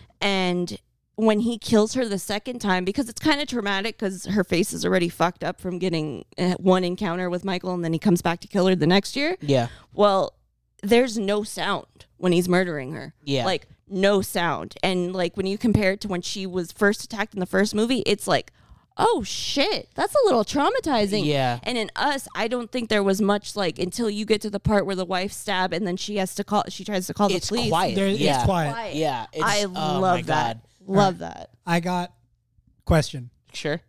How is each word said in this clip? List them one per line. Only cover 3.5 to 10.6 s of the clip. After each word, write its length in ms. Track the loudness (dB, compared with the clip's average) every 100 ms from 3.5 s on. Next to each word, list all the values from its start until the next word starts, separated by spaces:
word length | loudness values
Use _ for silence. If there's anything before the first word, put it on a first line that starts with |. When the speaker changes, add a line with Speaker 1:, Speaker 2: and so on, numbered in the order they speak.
| -4 -2 -2 -4 -4
Speaker 1:
'cause 280 | -6 -4 -2
her 180 | 0
face 300 | 2 2 0
is 100 | -2
already 240 | 0 2 0
fucked 340 | 0 0 0
up 160 | -6 -6
from 180 | -6 -4
getting, 460 | -2 -2 -4 -8 -10 -4
uh, 160 | -2 2
one 260 | 4 4
encounter 460 | 2 -2 -4 -2 -4
with 120 | -4
Michael, 300 | -4 -4 -4
and 100 | -4
then 120 | -2
he 40 | 0
comes 220 | 4 2
back 180 | 2 -4
to 60 | -4
kill 180 | 2 2
her 80 | 4
the 100 | 4
next 300 | 4 2 -2
year. 200 | -2 -2
Speaker 2:
Yeah. 280 | 0 2 2 -6 -8
Speaker 1:
Well, 400 | 2 4 4 0 -6 _ _